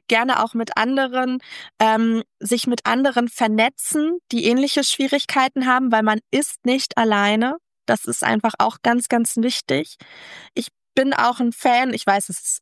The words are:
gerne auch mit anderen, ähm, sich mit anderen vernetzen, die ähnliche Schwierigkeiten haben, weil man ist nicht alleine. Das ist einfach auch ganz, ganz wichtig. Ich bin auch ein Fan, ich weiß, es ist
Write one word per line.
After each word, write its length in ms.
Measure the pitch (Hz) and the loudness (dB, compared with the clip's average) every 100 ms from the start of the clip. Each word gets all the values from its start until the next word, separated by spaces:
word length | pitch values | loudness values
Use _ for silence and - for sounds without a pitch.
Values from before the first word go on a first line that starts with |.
| - | 0
gerne 360 | 226 254 247 | 0 2 0
auch 100 | 226 | 0
mit 240 | 233 226 - | -2 -4 -2
anderen, 600 | 233 269 262 254 254 254 - - - - | 0 0 0 0 -2 -4 -8 -20 -8 0
ähm, 440 | 220 220 226 226 - - | 2 4 2 0 -4 -8
sich 280 | 208 240 247 | -2 -2 0
mit 180 | 240 - | -2 0
anderen 420 | 240 269 247 240 | 0 2 0 -2
vernetzen, 920 | - 220 214 240 - - 302 311 349 - | 0 0 2 0 -2 -4 0 0 -2 -4
die 140 | 233 226 | -2 2
ähnliche 380 | 247 277 285 | 2 2 0
Schwierigkeiten 800 | 262 - 269 285 - 269 262 269 254 | -2 0 0 -2 0 0 0 0 0
haben, 260 | 254 262 | 2 2
weil 120 | 220 | 2
man 160 | 220 214 - | 2 0 -2
ist 340 | 269 - - 240 | -2 -2 -2 0
nicht 320 | 269 - - | 0 -2 0
alleine. 600 | 220 202 202 214 247 330 _ _ - | 2 2 2 2 0 -4 _ _ -2
Das 200 | 226 - | -2 -2
ist 180 | - | -4
einfach 300 | - 220 220 - | -2 0 0 0
auch 180 | 220 - | -2 0
ganz, 240 | 233 240 - | 0 0 0
ganz 300 | 240 226 233 | 0 0 0
wichtig. 580 | 240 - - 135 - - - - - - - | -2 -2 -2 -4 -4 -12 -20 -20 -20 -20 -12
Ich 140 | 269 - _ _ - | -8 -8 _ _ 0
bin 180 | 269 | 0
auch 260 | 269 240 240 | 2 0 0
ein 140 | 240 | -2
Fan, 400 | - 262 240 254 | 0 2 2 2
ich 120 | - - | -2 0
weiß, 240 | 202 - | 0 -2
es 120 | 170 | -8
ist 200 | - - | -6 -6